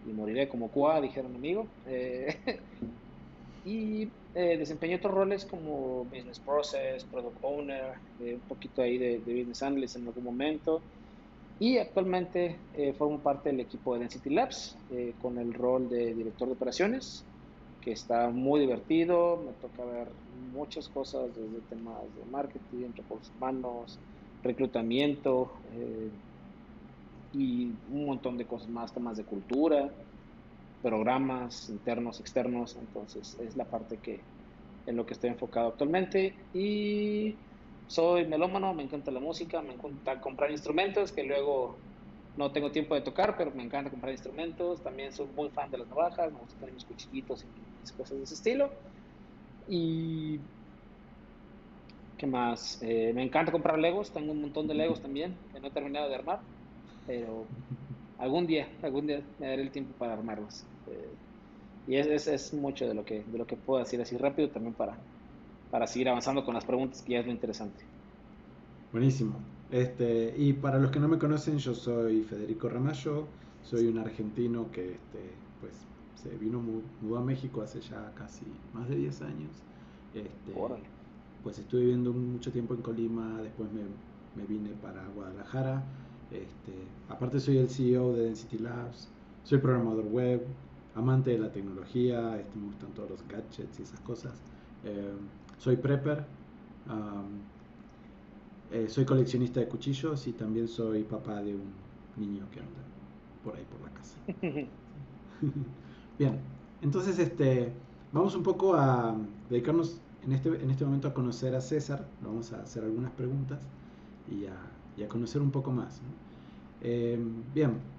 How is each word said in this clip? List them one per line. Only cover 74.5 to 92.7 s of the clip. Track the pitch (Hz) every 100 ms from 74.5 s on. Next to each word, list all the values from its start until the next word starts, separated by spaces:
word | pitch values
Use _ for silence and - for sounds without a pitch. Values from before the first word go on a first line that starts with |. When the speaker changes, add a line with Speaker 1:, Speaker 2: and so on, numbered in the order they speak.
| 117 110
Speaker 2:
que, | - 90
este, | 90 - 104 95 90 - -
pues, | 104 - - - - -
se | - -
vino, | 107 120
mu-, | 117 110 110 -
mudó | 110 117
a |
México | 127 131 131 113
hace | 104 -
ya | - 107 107 -
casi | 107 - 107 - -
más | 117 120
de | 143
diez | 143 -
años. | 76 151 151 - - - - - -
Este, | - 101 - - 95
Speaker 1:
Órale. | 110 123 - - - - - -
Speaker 2:
pues | 110 104
estuve | 104 123
viviendo | 123 123 123
mucho | 123 123 123 135
tiempo | 123 117
en | 120
Colima, | 120 113 113 113 113 110
después | 107 113 107
me, | 107 101 101 - - - -
me | 101
vine | 107 104 107
para | 104 92 98
Guadalajara. | 101 95 92 101 131 131 135 135 - - - -
Este, | 95 95 - - 92 92 - -
aparte | 98 123 139
soy | 135 135
el | 127
C | - 123
E | 123
O | 123
de | 120
Density | 113 107 - 110
Labs, | 117 120 120 - - - - -
soy | - 139
programador | 131 123 113 110 107
web, | 117 123 123 123 - - - - 107
amante | 123 131 127
de | 117
la | 107
tecnología, | 104 98 95 90 123 123 120 117 110
este, | 95 110
me |
gustan | 101